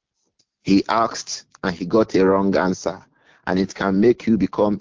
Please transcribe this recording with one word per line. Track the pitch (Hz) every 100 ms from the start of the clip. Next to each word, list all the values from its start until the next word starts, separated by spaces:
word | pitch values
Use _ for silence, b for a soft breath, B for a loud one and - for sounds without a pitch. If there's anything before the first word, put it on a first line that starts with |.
| _ _ _ _ _ _
He | - 98 -
asked | 113 113 - - - - _
and | 98 87
he | 87
got | 110 110 92
a | 95
wrong | 98 98 76
answer, | 92 92 - 95 _ b b b -
and | 92
it | 95 -
can | 98 95
make | 117 117 -
you | 110
become | 95 - 104 101